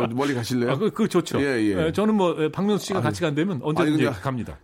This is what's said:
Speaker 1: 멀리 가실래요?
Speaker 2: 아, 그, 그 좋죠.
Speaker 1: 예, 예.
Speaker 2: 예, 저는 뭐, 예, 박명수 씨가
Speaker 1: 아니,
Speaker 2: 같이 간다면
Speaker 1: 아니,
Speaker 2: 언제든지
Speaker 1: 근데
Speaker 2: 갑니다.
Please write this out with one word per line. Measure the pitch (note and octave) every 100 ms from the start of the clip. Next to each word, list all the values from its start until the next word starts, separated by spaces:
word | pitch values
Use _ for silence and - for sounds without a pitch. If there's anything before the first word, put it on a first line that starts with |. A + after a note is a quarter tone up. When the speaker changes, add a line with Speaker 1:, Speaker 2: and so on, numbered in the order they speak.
| A#2
Speaker 1:
멀리 | A#2+ C#3
가실래요? | B2 A2+ B2+ A#2+
Speaker 2:
아, | C#3
그, | G#3+
그 | - G#3
좋죠. | F3+ E3 -
Speaker 1:
예, | C#3+ A#2+
예. | G#2+ F#2+ D#3+
Speaker 2:
예, |
저는 | F#3 G#3+ G#3+
뭐, | F3+ D#3+
예, | D#3
박명수 | D#3 G3+ G3+ -
씨가 | G3
Speaker 1:
아니, |
Speaker 2:
같이 | D3+ G2
간다면 | E3 C#3+ F#3+ C#3+
Speaker 1:
아니, |
Speaker 2:
언제든지 | D3 D#3+ D#3 D3+
Speaker 1:
근데 | C3 G#2
Speaker 2:
갑니다. | C#3 B2+ F#2+ D2+